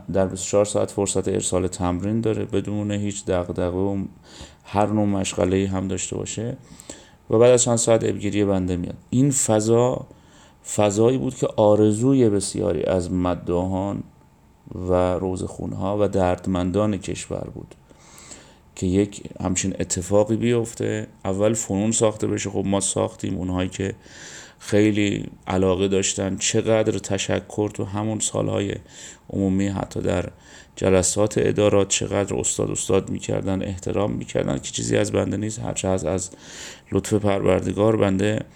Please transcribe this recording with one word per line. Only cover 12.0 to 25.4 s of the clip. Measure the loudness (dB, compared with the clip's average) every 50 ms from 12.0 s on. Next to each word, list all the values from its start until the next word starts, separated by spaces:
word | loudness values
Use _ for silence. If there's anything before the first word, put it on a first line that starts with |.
| 2 4 4 6 4 4
بسیاری | 4 2 -2 -2 -4 -2 0 0 0 0 0
از | 0 0 0 0 0
مداحان | 0 0 0 0 0 -2 -2 -2 -2 0 0 0 -2 -2 -4 -4 -6 -6 -8 -12 -16 _ _ _ _ _ _ _ _ _ -18 -14 -12
و | -6 -2 2 2
روزخونها | 4 4 2 2 0 -2 -2 -4 -4 -6 -8 -8 -8 -8 -8 -6 -4 -4 -2 0 0
و | 0 2
دردمندان | 2 2 2 2 2 0 -2 -2 -2 0 0 0 0 0 0 0 -2 -4
کشور | -6 -8 -8 -8 -8 -8 -8 -8 -8 -10 -12
بود | -14 -14 -16 -20 _ _ -20 -20 _ -20 -20 -20 -20 -20 -20 -20 -20 -20 -20 -20 _ _ _ -10
که | -4 -2
یک | 0 2 2 2 0 -2 -10 -16 -16 -10 -6
همچین | -4 -2 -2 -2 -2 -2 -2 -4
اتفاقی | -4 -4 -4 -6 -2 2 4 4 4 4 2
بیفته. | 0 0 0 0 0 -2 -4 -6 -6 -4 -4 -4 -4 -6 -10 -12 -8 -6
اول | -4 0 2 2 2 2
فنون | 0 -2 -2 -2 0 0 0
ساخته | 2 2 2 2 0 0 -4 -2
بشه، | -2 -2 -4 -4
خب | -4 -2 -2
ما | 0 0 0
ساختیم، | 0 0 -2 -2 -2 -2 -4 -6 -8 -6 -4 -4
اونهایی | -4 -2 -2 -2 -2 -4
که | -4 -4 -6 -6 -6 -8 -14 -20 -20 -20 -18 -18 -18 -18 -20 -20 -20 -16
خیلی | -6 0 2 4 4 4 4 2 2 0 0 -2 -6 -8 -12 -14